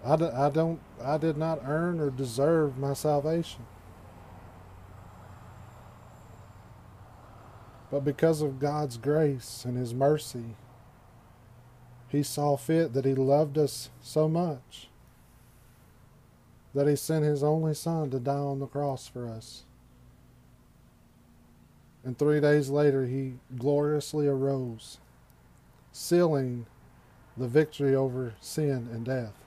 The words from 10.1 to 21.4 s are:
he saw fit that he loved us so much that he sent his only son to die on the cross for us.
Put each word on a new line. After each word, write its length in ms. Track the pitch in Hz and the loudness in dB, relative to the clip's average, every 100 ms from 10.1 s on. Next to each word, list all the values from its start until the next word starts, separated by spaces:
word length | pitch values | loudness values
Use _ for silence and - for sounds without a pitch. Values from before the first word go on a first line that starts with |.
| 151 - 120 117 110 - - - - - - - - - - - - - - - | 2 -2 -10 -12 -14 -20 -20 -20 -20 -20 -20 -20 -20 -20 -20 -20 -20 -20 -20 -2
he 160 | 147 | -2
saw 320 | 139 - 147 139 | 0 0 2 2
fit 360 | - 165 160 | 2 2 2
that 120 | 127 | 2
he 100 | 135 | 2
loved 420 | 131 131 143 151 143 | 2 4 4 4 2
us 320 | 143 - - - | 0 -2 -14 -18
so 260 | - 156 156 | -4 2 2
much 600 | 165 175 135 - - - - - - - - - - - - - - - - - - - - - | 2 0 -4 -12 -20 -20 -20 -20 -20 -20 -20 -20 -20 -20 -20 -20 -20 -20 -20 -20 -20 -20 -20 -6
that 140 | 139 143 | 2 2
he 80 | 143 | 2
sent 280 | - 160 | 0 0
his 200 | 151 147 | 2 2
only 280 | 147 160 160 | 2 2 0
son 380 | 151 165 165 147 | -2 -2 -2 -2
to 80 | 131 | -2
die 160 | 123 | -2
on 240 | 139 143 139 | -2 -2 -4
the 80 | 139 | -6
cross 400 | 143 143 131 - | -4 -4 -4 -10
for 220 | 123 120 | -10 -10
us. 340 | 110 - - - - - - - - - - - - - - - _ - _ _ - | -10 -14 -20 -20 -20 -20 -20 -20 -20 -20 -20 -20 -20 -20 -20 -20 _ -20 _ _ -20